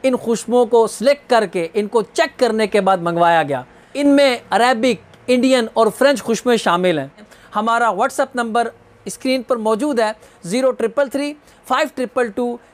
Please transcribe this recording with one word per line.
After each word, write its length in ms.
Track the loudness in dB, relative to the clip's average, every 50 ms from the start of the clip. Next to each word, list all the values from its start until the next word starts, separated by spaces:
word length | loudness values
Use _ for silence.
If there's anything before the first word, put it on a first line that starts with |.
| -2
इन 100 | 0 0 0
खुशबुओं 480 | -2 -2 -4 -4 -2 0 2 2 2
को 220 | 4 4 2 2 2
सिलेक्ट 420 | 0 -2 0 0 0 0 0 0
करके, 400 | 0 0 0 0 -2 -4 -6 -4 -4
इनको 260 | -4 -4 -2 -2 -2
चेक 340 | -2 -2 -2 -2 -2 -2 0 0
करने 280 | 0 0 2 0 0 0
के 140 | 0 2
बाद 200 | 2 2 2 0 0
मंगवाया 400 | -2 0 2 4 4 4 4 2
गया। 220 | 0 -4 -6 -8 -10 -18 -20 -20 _ -6
इनमें 460 | 0 2 4 4 6 4 4 2 -2 -4 -2
अरेबिक, 500 | 0 2 2 2 2 2 0 0 0 -2 -6 -14 -20 -12 -2 0
इंडियन 400 | 0 2 2 2 2 2 0 0 0 0
और 120 | 0 0
फ्रेंच 320 | 2 2 2 2 2 0
खुशबुएं 360 | -2 -4 -4 -2 0 0 0 0
शामिल 420 | 0 0 0 2 2 0 0 0
हैं। 120 | -4 -8 -12 -18 -20 -20 -20 -20 -20 -8 -6
हमारा 360 | -4 -2 0 0 0 0 0
WhatsApp 440 | 0 0 -2 -2 -2 -2 -4 -2 -4
नंबर 340 | -4 -6 -2 -2 -2 -2 -2 -6 -12 _ _ _ _ _
स्क्रीन 380 | -14 -12 -6 -4 -2 -2 -2 -2
पर 140 | -4 -4 -2
मौजूद 420 | 0 -2 -2 0 -2 -2 0 0
है, 160 | 0 -2 -2 -6 -14 -20 -20 _ -10
ज़ीरो 260 | -4 -2 0 0 0
ट्रिपल 360 | 0 0 -4 -4 -2 -2 -2 -2
थ्री 260 | -2 -4 -6 -6 -8 -12 _ _ _ _ _ -4
फ़ाइव 220 | -2 -2 -2 -4 -4
ट्रिपल 340 | -6 -8 -6 -4 -4 -4 -2
टू 300 | -4 -4 -6 -6 -6 -10 -14 _